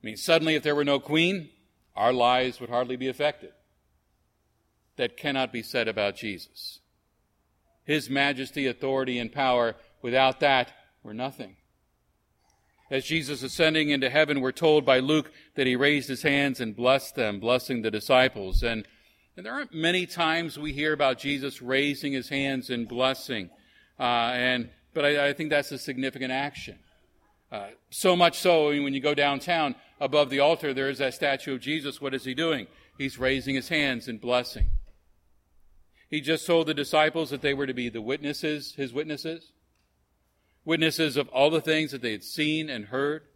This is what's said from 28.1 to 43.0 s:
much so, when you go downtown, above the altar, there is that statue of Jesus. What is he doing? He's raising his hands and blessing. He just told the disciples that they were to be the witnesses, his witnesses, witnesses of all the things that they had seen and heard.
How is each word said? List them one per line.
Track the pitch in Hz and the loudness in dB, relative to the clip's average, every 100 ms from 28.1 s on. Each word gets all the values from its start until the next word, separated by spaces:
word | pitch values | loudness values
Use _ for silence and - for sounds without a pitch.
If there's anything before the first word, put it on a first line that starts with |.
| 175 | 6
much | 170 165 | 4 4
so, | 185 170 151 | 4 4 4
when | 147 139 | 2 0
you | 139 | 0
go | 147 | 0
downtown, | 147 143 139 139 170 147 123 _ _ | 2 2 0 0 0 0 -4 _ _
above | 143 147 147 | 0 2 2
the | 135 | 4
altar, | 143 160 147 | 4 4 -2
there | 131 135 | -2 -4
is | 131 | -2
that | 135 | -4
statue | - 147 139 - | -2 -2 -2 -4
of | 131 | -8
Jesus. | 123 156 139 127 | -4 -6 -6 -8
What | 143 | -6
is | 131 | -6
he | 127 | -6
doing? | 127 165 143 104 - _ _ | -2 0 0 -4 -16 _ _
He's | 139 - | -8 -2
raising | 131 135 131 | 0 0 -2
his | 135 123 | -4 -2
hands | 160 143 123 113 | 0 0 -2 -6
and | 113 | -10
blessing. | 120 123 120 113 - - - - _ _ _ _ _ _ - - _ _ _ | 0 0 0 0 2 2 0 -20 _ _ _ _ _ _ -20 -20 _ _ _
He | 151 | -8
just | 139 160 - | -2 -2 2
told | 170 156 | 2 2
the | |
disciples | 147 139 156 156 160 156 | -2 0 4 4 2 -4
that | 139 | -2
they | 147 | -2
were | 139 139 | -2 -2
to | |
be | 127 120 | -4 -6
the | 113 | -6
witnesses, | 110 143 147 147 160 151 135 - | -6 -6 -4 -4 -4 -4 -8 -8
his | 139 | -6
witnesses, | 120 156 147 160 165 _ _ _ _ _ _ _ _ _ _ _ _ | -6 -6 -6 -8 -10 _ _ _ _ _ _ _ _ _ _ _ _
witnesses | - 160 160 151 160 135 | -2 2 2 2 0 0
of | 139 | -2
all | 127 143 | 4 4
the | 160 | 4
things | 156 156 156 | 2 0 0
that | 135 | -4
they | 120 | -6
had | 104 | -6
seen | - - 151 156 156 | -8 -4 -2 -2 -4
and | 127 104 | -8 -6
heard. | 127 | -2